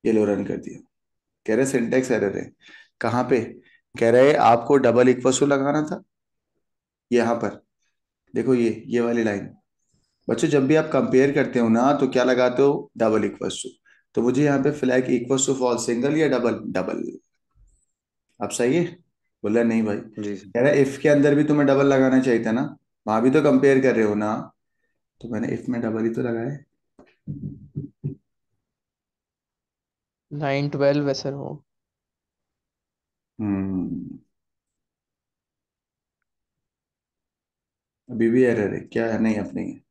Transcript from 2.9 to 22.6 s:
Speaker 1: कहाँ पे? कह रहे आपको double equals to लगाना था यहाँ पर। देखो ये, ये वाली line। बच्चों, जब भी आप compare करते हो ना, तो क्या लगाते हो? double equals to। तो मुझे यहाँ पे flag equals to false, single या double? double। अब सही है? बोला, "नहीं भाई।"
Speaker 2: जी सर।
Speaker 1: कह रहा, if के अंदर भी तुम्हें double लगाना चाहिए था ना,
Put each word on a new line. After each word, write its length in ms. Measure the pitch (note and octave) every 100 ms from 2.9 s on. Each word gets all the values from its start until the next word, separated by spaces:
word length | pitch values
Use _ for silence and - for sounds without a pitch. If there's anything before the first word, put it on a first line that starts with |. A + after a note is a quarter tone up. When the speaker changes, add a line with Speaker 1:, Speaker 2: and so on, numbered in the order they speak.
| _
Speaker 1:
कहाँ 260 | A2+ A#2+ B2
पे? 320 | B2+ A2 - _ _ _ -
कह 100 | A#2
रहे 240 | A#2+ C3+
आपको 440 | D3+ A2+ A#2 - C#3+
double 300 | A#2+ A#2 B2+
equals 320 | B2 C3 C3
to 80 | C#3+
लगाना 340 | C#3+ C3+ D3+
था 220 | D3+ F#3 _ _ _ _ _ _ _ _ _ _ _
यहाँ 240 | A#2+ A#2 A#2
पर। 300 | G#2+ - _ _ _ _ _ _ _ -
देखो 200 | A2+ B2
ये, 280 | A2+ G#2+ A#2
ये 140 | A#2+
वाली 220 | A#2 A#2
line। 340 | A2 G2+ G2 - _ _ _ _ _ _ -
बच्चों, 180 | A2+ D#3+
जब 200 | C#3+ C3
भी 80 | D#3
आप 140 | D#3
compare 400 | C3+ A2+ B2+ C#3
करते 260 | C#3+ A#2+ B2
हो 100 | A2+
ना, 240 | A2+ C3
तो 140 | C3+ C3+
क्या 160 | B2+
लगाते 380 | B2 B2+ B2 B2
हो? 300 | C#3 - - -
double 240 | A2 A2
equals 240 | G2+ - -
to। 220 | - - - _ _ _
तो 80 | -
मुझे 240 | A#2 C3 D3
यहाँ 140 | C#3
पे 120 | C#3+
flag 340 | D3 B2+ B2+ B2+
equals 440 | B2+ A#2+ C3+ C3+
to 120 | C3
false, 240 | B2 A#2 A#2+
single 320 | A#2+ C#3 D3+
या 100 | D3+
double? 260 | B2+ A#2
double। 640 | G#2 - F#2 F2+ - - - _ _ _ _ _ _ _ _ _ _ _ _
अब 80 | B2
सही 260 | - B2 E3
है? 280 | F3 - _ _ _ _
बोला, 200 | G#2 A2+
"नहीं 200 | A#2 A2+
भाई।" 140 | G#2+ G2+
Speaker 2:
जी 400 | - - G#2 G2
सर। 120 | G2+
Speaker 1:
कह 120 | A#2
रहा, 100 | C#3
if 260 | C#3+ C3+ -
के 120 | D#3
अंदर 260 | D3 C#3+ C#3+
भी 80 |
तुम्हें 240 | D3 D3+ C#3
double 180 | C3+ C#3
लगाना 360 | C3+ C3 C3
चाहिए 240 | C3 A2+ A2+
था 60 |
ना, 260 | A2